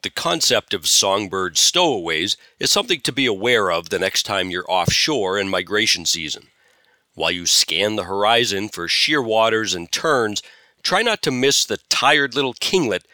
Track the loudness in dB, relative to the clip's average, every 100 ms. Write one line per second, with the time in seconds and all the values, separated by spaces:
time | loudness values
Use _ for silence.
0 | -8 -4 -2 0 2 2 0 -4 0 2
1 | 4 2 0 -2 -2 0 2 2 2 0
2 | -2 -2 0 -4 -8 _ 0 0 0 -2
3 | -2 0 0 0 2 2 2 0 -2 -2
4 | 0 -2 -2 -2 -2 -4 -2 0 2 0
5 | 0 0 0 0 0 -2 -2 0 0 0
6 | -2 -4 -6 -10 -14 _ _ _ _ _
7 | _ -4 -2 -2 0 0 0 0 0 -2
8 | -4 0 2 4 2 -2 -6 -8 -4 0
9 | 0 0 0 2 2 2 -2 -4 -4 -4
10 | 0 0 0 -4 -10 -20 _ _ -2 0
11 | 0 -2 -2 0 2 2 0 -4 _ 0
12 | 4 4 2 0 -2 -4 0 2 2 -2
13 | _